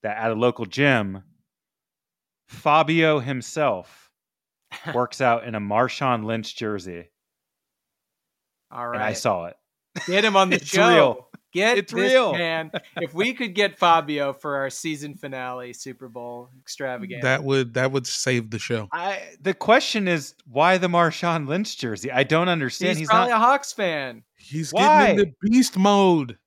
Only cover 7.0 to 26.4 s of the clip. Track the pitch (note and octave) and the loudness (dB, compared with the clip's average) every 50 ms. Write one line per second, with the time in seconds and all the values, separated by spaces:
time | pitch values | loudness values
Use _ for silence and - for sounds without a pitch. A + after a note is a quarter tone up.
7 | E2+ _ _ _ _ _ _ _ _ _ _ _ _ _ _ _ _ _ _ _ | -16 _ _ _ _ _ _ _ _ _ _ _ _ _ _ _ _ _ _ _
8 | _ _ _ _ _ _ _ _ _ _ _ _ _ _ - A#2+ A#2+ A#2+ A#2+ B2 | _ _ _ _ _ _ _ _ _ _ _ _ _ _ -12 -10 -8 -8 -6 -4
9 | B2 G#2+ A2 - - B2 G2 F2 E2+ E2+ - _ _ _ _ _ _ _ _ - | -4 -4 -4 -2 -2 -2 -2 -2 -4 -10 -14 _ _ _ _ _ _ _ _ -12
10 | - - F3+ G3 G#3+ A3 G3 G3 F#3+ F#3 F3 - C#3+ C#3+ - F#3+ G#3 A#3 A#3+ - | -6 -2 0 2 2 4 4 4 4 4 2 -2 -2 -2 2 4 6 6 8 6
11 | C#3+ C3 A2 - - _ - - _ _ _ E3+ G3+ A3 B3 B3 - - A3+ C#4 | 6 6 2 -2 -12 _ -20 -20 _ _ _ 0 0 2 2 0 -2 -4 -4 -2
12 | D4 C#4 C4 B3+ B3 F#3+ C#3+ E3+ F3 E3 E3 D#3+ D#3+ D#3 - E3+ _ - _ F3 | 2 4 4 4 4 2 0 -2 -2 -2 -4 -4 -6 -8 -10 -12 _ -12 _ -8
13 | F3 D3+ D3 E3+ G#3 B3 B3+ B3+ B3+ G#3 F3+ G3 G#3 G3 G3+ _ F#3+ F3 E3 E3 | -8 -6 -4 -2 -2 -2 -2 -4 -8 -6 -2 0 -2 -2 0 _ 4 4 4 4
14 | D3+ D3 D3 C#3+ C#3+ C#3 C3+ - - D3+ C#3+ C#3 C3+ C3+ - - - E3 D#3 C#3 | 2 -2 -4 -2 -2 -4 -6 -6 -6 -6 -4 -4 -4 -6 -8 -8 -8 -8 -8 -8
15 | D3 D3 C#3 - - C#3 C3+ C3 B2+ B2+ B2+ B2+ B2 B2 A#2+ - - C3+ B2 _ | -10 -14 -14 -14 -14 -12 -10 -10 -10 -10 -10 -10 -12 -14 -16 -16 -16 -16 -16 _
16 | C3+ B2+ A2+ B2 A#2+ A#2+ A#2+ A#2+ B2 B2+ C3 C3 _ - - - C#3 C3 B2 A#2+ | -18 -18 -16 -16 -14 -14 -14 -16 -18 _ _ -20 _ -18 -12 -8 -8 -8 -6 -8
17 | G2+ F#2+ B2 A#2+ C#3 B2+ C3 C#3+ D3+ C3+ C3+ C3+ C3 A#2+ A2+ B2+ B2+ C3+ C3+ C#3 | -10 -12 -10 -4 -2 -2 -2 0 0 0 0 0 0 -2 -2 -2 -2 0 -2 -4
18 | A#2+ - - - - C3 B2+ A#2+ A2+ A2 A2 G#2+ - - A#2+ A2 G#2+ G2 - E3 | -4 -4 -8 -4 -2 -2 -2 -2 -2 -6 -10 -10 -6 -4 -6 -6 -6 -6 -8 -6
19 | F3 G3 G3 F#3+ - - - _ C#3+ F#3+ F#3+ _ - - A3+ C4+ C4+ - - A3 | -6 -6 -6 -8 -10 -16 -20 _ -4 -4 -4 _ 2 4 4 4 4 0 -4 -2
20 | G3 F3+ E3+ D#3 C3+ - _ _ _ C#3 A#2+ C3+ D#3 F3+ F#3+ F#3 F3+ F3+ F3 F3 | 0 0 0 -2 -4 -8 _ _ _ -6 0 2 4 4 4 2 0 2 2 2
21 | E3+ D#3+ D#3+ - - F3 E3 E3 D3 C3 D3+ F#3 G#3+ - - - - A#2+ G#2+ G2 | 2 2 0 -2 -4 -2 -2 -2 -2 -2 -2 -4 -4 -6 -8 -8 -6 -6 -6 -6
22 | G#2 C3+ B2+ B2+ C#3 - D3+ D#3+ F3 F3+ F3 E3 C#3 B2 - - F3 F3+ G3 D#3 | -8 -2 0 0 2 2 2 0 2 0 0 0 -2 -4 -4 -4 -2 -2 -2 -2
23 | D#3+ D3 A3 F#3 F#3 A#3+ A#3+ A3 A3+ B3 C#4 C#4 C#4 - - - G3+ F3 D#3+ D3 | 0 2 2 2 4 2 2 2 4 4 2 2 -2 -8 -8 -4 -4 -4 -4 -4
24 | C#3 B2+ A#2 A2 _ _ _ _ - - C#3+ D#3 D#3+ C3 D#3 G#3 B3+ D4 D4+ D4+ | -6 -8 -12 -14 _ _ _ _ -20 -10 -8 -8 -8 -2 0 4 6 6 8 8
25 | C#4 A3+ F#3 G3+ G3+ D#3+ C3 _ - G#3 A#3 B3+ B3 - - F#3+ F#3+ G3+ G3+ G3+ | 6 6 6 4 2 0 -2 _ -2 2 4 4 4 4 2 2 4 6 6 6
26 | G3 F#3+ F3 D#3+ C3+ A#2 A2 _ | 6 6 4 4 0 -4 -10 _